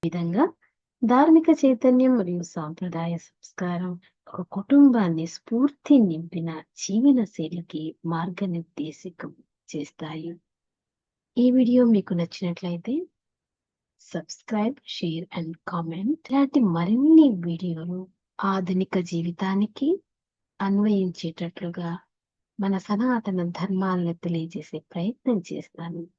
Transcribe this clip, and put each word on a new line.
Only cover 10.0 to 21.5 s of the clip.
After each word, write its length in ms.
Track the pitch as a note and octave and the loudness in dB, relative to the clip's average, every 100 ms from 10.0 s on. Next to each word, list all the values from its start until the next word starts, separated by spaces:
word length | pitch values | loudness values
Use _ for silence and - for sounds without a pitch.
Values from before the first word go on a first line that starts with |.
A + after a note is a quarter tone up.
| D#3+ D#3+ E3 F3 _ _ _ _ _ _ _ _ _ - | -12 -10 -12 -14 _ _ _ _ _ _ _ _ _ 2
ఈ 80 | B3 | 4
వీడియో 320 | B3+ A#3+ B3 | 4 4 4
మీకు 280 | A#3+ G#3+ F#3 | 6 4 2
నచ్చినట్లయితే 800 | F3 E3+ - F3+ F3 F3+ F3 E3+ C#4 F4+ _ _ _ _ _ _ _ _ _ | -4 -4 -4 -6 -4 -6 -8 -6 -6 -6 _ _ _ _ _ _ _ _ _
subscribe, 760 | - E3+ D#3+ - - G#3+ G#3+ C#4+ | -12 -12 -12 -18 -8 -2 -2 -4
share 420 | - - F3 E3 F3+ | -14 -8 -6 -6 -8
and 200 | F3+ E3 E3+ | -10 -10 -10
comment. 540 | - F3+ E3 E3 G3+ D#4+ | -8 -8 -6 -6 -4 -6
ఇలాంటి 360 | - C4+ C#4 D4 | -2 0 2 2
మరిన్ని 680 | G#3+ E3 E3+ A3+ C#4+ D#4+ D4 G3 | 2 0 0 2 6 8 8 4
వీడియోలు 640 | E3+ E3 F3+ E3 E3+ F3+ F#3 _ _ _ | -4 -6 -6 -6 -8 -10 -10 _ _ _
ఆధునిక 600 | G3 F#3+ F#3 F#3 F#3+ F#3+ | -2 -2 -2 -2 -2 -2
జీవితానికి 920 | F3 E3+ E3+ E3+ F#3+ F#3+ G#3 - C#4 F#4+ _ _ _ _ _ _ | -4 -4 -6 -4 -4 -2 -2 -2 -2 -2 _ _ _ _ _ _
అన్వయించేటట్లుగా 1300 | G3 G3 G#3 G3+ F#3 F3 E3+ E3 E3+ | -2 0 2 0 -2 -4 -10 -8 -10